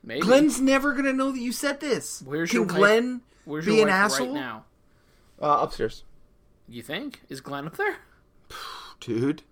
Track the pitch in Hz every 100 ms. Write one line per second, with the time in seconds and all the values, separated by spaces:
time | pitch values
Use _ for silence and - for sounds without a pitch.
0 | 113 120 185 269 302 240 262 269 285 269
1 | 277 262 269 262 240 233 285 285 302 190
2 | - - 131 151 170 233 202 180 202 220
3 | 247 247 _ _ - 151 175 220 208 190
4 | 208 - 254 285 - - - _ _ _
5 | _ _ _ _ 151 147 147 - 110 -
6 | - - - _ _ _ - 117 117 165
7 | 285 - _ 135 - 139 151 - 403 339
8 | _ _ _ _ _ - - - - -
9 | - 113 135 151 _